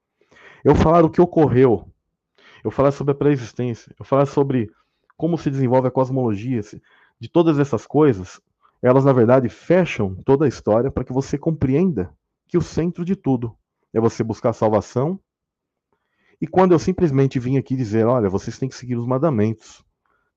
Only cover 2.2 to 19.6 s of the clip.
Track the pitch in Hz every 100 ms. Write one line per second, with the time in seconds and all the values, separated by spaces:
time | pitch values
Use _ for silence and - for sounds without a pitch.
2.2 | _ _ _ - - - 139 139 143 143
3.2 | 143 139 113 - 123 113 - - - 135
4.2 | 139 - 139 127 104 _ _ _ _ -
5.2 | 160 170 151 135 127 131 127 131 127 131
6.2 | 120 101 120 123 101 - - _ _ _
7.2 | 117 170 165 143 143 107 - 139 151 101
8.2 | 95 - _ _ _ _ 123 135 139 127
9.2 | 113 131 120 - - 175 170 - 101 92
10.2 | - 139 151 - - 107 123 - 131 131
11.2 | 135 143 165 156 131 139 190 120 90 _
12.2 | _ _ _ 175 - - 170 170 170 196
13.2 | 139 127 117 - _ _ _ 113 113 -
14.2 | 113 - 127 110 110 107 - 120 143 190
15.2 | _ _ _ _ _ _ _ _ _ _
16.2 | _ _ 156 185 185 170 - 185 175 135
17.2 | 135 135 120 135 135 131 113 110 110 127
18.2 | 98 98 - - 135 - 123 120 120 131
19.2 | 160 117 107 110